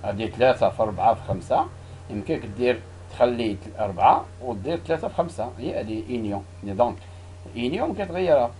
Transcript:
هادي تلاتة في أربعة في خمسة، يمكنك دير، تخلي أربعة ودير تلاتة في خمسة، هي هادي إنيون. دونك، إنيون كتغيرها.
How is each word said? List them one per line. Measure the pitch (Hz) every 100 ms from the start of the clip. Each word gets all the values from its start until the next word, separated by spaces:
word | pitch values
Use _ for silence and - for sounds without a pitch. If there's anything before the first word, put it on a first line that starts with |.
هادي | 104 98 110
تلاتة | 92 127 123 98
في | -
أربعة | 110 92 107
في | 110 -
خمسة، | 95 - 123 359 - - - -
يمكنك | 104 - 151 113
دير، | 101 123 117 - - -
تخلي | - 123 120 113 95 107 -
أربعة | 104 92 113 277 - -
ودير | 123 107 135 170
تلاتة | - 160 -
في |
خمسة، | - 170 - 117 90
هي | 147 -
هادي | 107 110 113
إنيون. | 120 107 101 92 -
دونك، | 101 98 120 95 - - - - - 117
إنيون | 123 185 320 202
كتغيرها. | 190 170 185 147 120 -